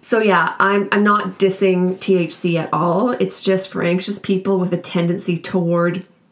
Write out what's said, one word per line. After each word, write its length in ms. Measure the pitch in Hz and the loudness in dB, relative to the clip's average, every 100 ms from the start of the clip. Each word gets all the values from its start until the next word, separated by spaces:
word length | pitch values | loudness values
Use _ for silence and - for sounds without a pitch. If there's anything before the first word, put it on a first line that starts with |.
So 180 | - 226 | 0 2
yeah, 360 | 214 180 160 - | 4 2 2 0
I'm, 300 | 190 202 196 | 2 2 2
I'm 120 | 208 | 2
not 340 | 208 202 196 - | 4 2 0 0
dissing 640 | 196 190 196 185 180 185 | 0 2 2 2 0 -2
T 160 | - 185 | 0 2
H 160 | 165 | 2
C 260 | - 180 165 | -2 -2 -2
at 140 | 160 | -2
all. 400 | 156 175 170 247 | -2 0 2 0
It's 320 | 247 190 - | 0 -2 -2
just 260 | - 190 185 | 0 0 -2
for 140 | 190 | -4
anxious 340 | 175 180 190 202 | 0 0 -2 -6
people 400 | - 190 190 190 | -2 -2 0 0
with 160 | 180 | 0
a 40 | 170 | -4
tendency 600 | - 180 170 175 - 170 | -4 -2 0 -2 -2 -4
toward, 720 | - 190 170 170 170 180 - _ _ | -2 -2 0 0 0 -2 -10 _ _